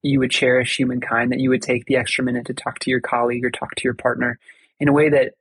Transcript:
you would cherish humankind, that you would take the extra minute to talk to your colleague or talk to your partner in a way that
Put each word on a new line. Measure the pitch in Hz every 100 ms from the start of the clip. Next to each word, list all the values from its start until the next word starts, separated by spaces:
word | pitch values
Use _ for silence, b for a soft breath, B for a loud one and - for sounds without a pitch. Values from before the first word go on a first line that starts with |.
you | 143 139
would | 127
cherish | - 131 127 120 -
humankind, | 127 123 120 117 120
that | 123
you | 131
would | 127
take | - 123 -
the | 131
extra | 123 -
minute | 127 123 117
to |
talk | 123 - -
to | -
your | 127
colleague | - 120 120 120 123
or |
talk | - - -
to |
your | 127
partner | 120 127 120 123 117 b b b _
in | 143
a |
way | 143 151
that | 143 127 _